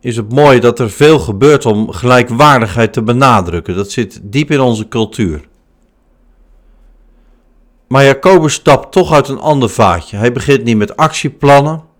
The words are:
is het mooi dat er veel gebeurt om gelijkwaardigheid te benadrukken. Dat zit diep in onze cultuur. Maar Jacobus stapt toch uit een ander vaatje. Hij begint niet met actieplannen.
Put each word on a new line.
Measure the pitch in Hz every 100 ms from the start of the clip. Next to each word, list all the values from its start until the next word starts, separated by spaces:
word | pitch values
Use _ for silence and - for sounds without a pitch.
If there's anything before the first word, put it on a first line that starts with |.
is | 127 113
het | 107
mooi | 131 147 127
dat | 117 113
er | 117
veel | - 147 156
gebeurt | 87 98 139 139 120
om | 107 107
gelijkwaardigheid | - 123 123 120 117 147 135 110 92 110
te | -
benadrukken. | 110 123 135 110 87 85 82
Dat | 90 101
zit | - 110 -
diep | 101 123 151
in | 135
onze | 127 110 107
cultuur. | 117 107 - 98 76 - _ _ _ _ _ _ _ _ _ _ _ _ _ _ _ _ _ _ _ _ _ _ _ _
Maar | 135
Jacobus | 139 135 185 185 156
stapt | - - 135 -
toch | 190 180
uit | 156 139
een | 139
ander | - 143 117
vaatje. | - 104 85 - 101
Hij | 117
begint | 123 139 139
niet | 113 110
met | 104 -
actieplannen. | 156 - 147 - 143 143 147 160 _ _